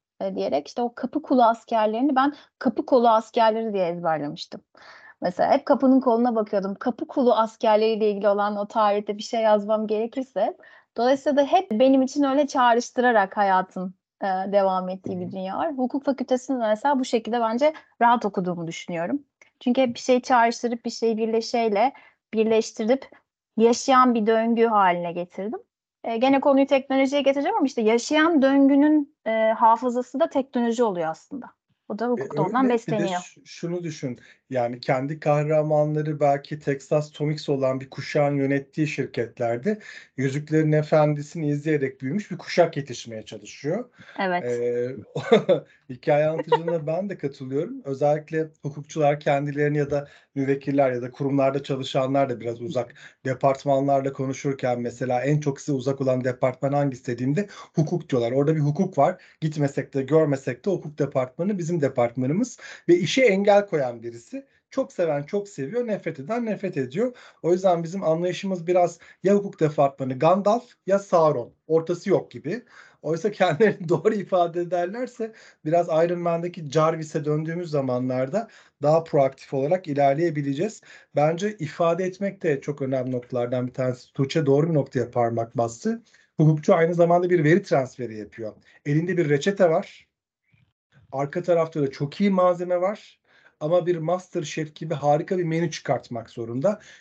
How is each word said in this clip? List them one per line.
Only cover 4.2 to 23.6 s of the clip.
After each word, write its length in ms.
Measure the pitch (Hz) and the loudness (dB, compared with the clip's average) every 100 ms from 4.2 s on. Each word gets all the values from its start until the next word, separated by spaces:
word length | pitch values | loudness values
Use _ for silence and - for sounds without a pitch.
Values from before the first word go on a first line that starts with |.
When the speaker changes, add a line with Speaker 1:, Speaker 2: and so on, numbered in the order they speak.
| 147 165 - - _ - - - - - | -4 -10 -14 -18 _ -20 -20 -20 -20 -6
Speaker 1:
Mesela 300 | 180 - - | -4 0 2
hep 160 | 269 - | 2 2
kapının 340 | 277 262 262 | 2 4 4
koluna 340 | 254 226 247 | 4 2 2
bakıyordum. 400 | 220 214 202 196 | 0 -2 -2 -4
Kapı 320 | 196 254 - 311 | -4 -6 -6 -4
kulu 280 | 302 240 | 0 2
askerleriyle 760 | 214 220 - 220 214 220 214 214 | 2 0 0 2 4 2 2 0
ilgili 180 | 202 208 | 2 0
olan 280 | 202 208 208 | 2 0 -2
o 120 | 202 | -4
tarihte 500 | 226 208 208 208 208 | 0 2 0 -4 -8
bir 40 | |
şey 180 | - 226 | -6 0
yazmam 440 | 220 214 202 220 214 | 4 2 2 -2 -2
gerekirse. 680 | 214 226 269 254 185 254 - - - _ - | -4 -4 -6 -6 -4 -4 -4 -18 -20 _ -2
Dolayısıyla 400 | 247 277 302 277 | 0 2 2 2
da 100 | 277 | 4
hep 240 | 359 381 | 2 2
benim 320 | 214 262 269 | 2 4 4
için 200 | 262 294 | 2 0
öyle 240 | 277 277 285 | 0 2 0
çağrıştırarak 920 | 277 247 233 - 254 247 220 190 214 | 2 4 4 0 0 4 4 2 0
hayatın, 580 | 196 185 185 190 185 - _ - | 2 2 0 -6 -10 -12 _ -8
e, 40 | 196 | -4
devam 640 | 185 196 202 190 185 185 | -4 0 2 4 2 -4
ettiği 280 | 185 - 180 | -8 -8 -8
Speaker 2:
Hı 40 | |
Speaker 1:
bir 60 | 180 | -8
Speaker 2:
hı. 60 | |
Speaker 1:
dünya 260 | 190 185 - | -8 -6 -4
var. 140 | 330 | -4
Hukuk 320 | 262 254 277 | -2 -2 -2
fakültesinde 540 | 285 269 269 254 - 254 | -2 -2 -2 -4 -2 -2
mesela 400 | 214 214 285 269 | 0 0 0 0
bu 60 | |
şekilde 360 | 262 233 220 240 | 0 -2 -2 -2
bence 320 | 226 240 302 311 _ - | -2 2 0 0 _ 2
rahat 220 | 233 240 | 4 4
okuduğumu 420 | 208 196 180 175 165 | 0 -4 -4 -4 -8
düşünüyorum. 560 | - - 170 185 285 - _ _ _ | -10 -8 -6 -4 -6 -8 _ _ _
Çünkü 200 | 247 247 | 0 2
hep 140 | 254 | 0
bir 60 | 240 | -2
şey 200 | - 247 | 0 0
çağrıştırıp 640 | 254 247 233 233 233 233 | 4 4 2 0 -6 -6
bir 60 | 233 | -8
şey 260 | - 226 220 | -4 -2 0
birleşeyle, 760 | 226 226 226 240 226 196 254 - - _ - | 0 -2 -2 -2 0 2 0 -2 -20 _ -6
birleştirip 760 | 220 220 220 - - 220 269 - - _ _ _ | 0 2 2 0 -4 0 0 -2 -20 _ _ _
yaşayan 580 | - | 2